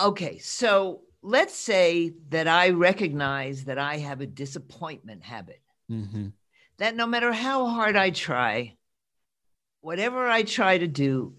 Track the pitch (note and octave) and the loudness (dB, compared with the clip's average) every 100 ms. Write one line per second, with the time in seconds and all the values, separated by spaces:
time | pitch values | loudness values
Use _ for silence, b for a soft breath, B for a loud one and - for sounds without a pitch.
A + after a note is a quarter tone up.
0 | G3+ - E3+ - - - A#3+ G3 F#3+ D#3+ | 2 0 -6 -10 -10 -2 4 4 2 -6
1 | _ _ F#3+ B3+ F#4+ - - F#3+ F3 E3+ | _ _ 0 2 2 -2 0 4 4 4
2 | E3+ E3+ D3+ D#3+ D#3+ E3+ F#3 F3 F3 F#3+ | -2 -6 -4 0 4 6 6 6 4 4
3 | F#3 D3 C#3 C#3 C3+ C3+ C3+ C3 C#3+ D3+ | -2 -2 -2 -4 -6 -8 -6 -4 -4 -6
4 | C#3+ C3+ C#3 G2+ C3+ F3 - - D#3+ C#3 | -8 -10 -10 -10 -10 -10 -14 -14 -14 -14
5 | G#2+ G#2 - A2+ F2 - _ _ - A2+ | -18 -20 -16 -14 -16 -20 _ _ -12 -10
6 | G2+ G#2 G2 - _ b b - G#3+ A3+ | -8 -8 -10 -14 _ b b -6 -4 -2
7 | A#3 A#3 A#3+ A3+ C4 C4+ B3 A#3 G#3+ G3+ | -2 0 0 -2 -2 -2 -2 0 0 2
8 | F#3+ - - B2 A#2+ A2 A#2+ _ _ _ | 2 0 -4 0 0 0 -6 _ _ _
9 | _ _ _ _ _ _ _ _ D#3 F3 | _ _ _ _ _ _ _ _ -8 -4
10 | A3+ B3+ B3 A3+ G3 - G3 F#3 E3+ C#3 | -2 0 2 2 0 2 4 4 2 0
11 | C#3 C3+ A#2 | 0 0 -4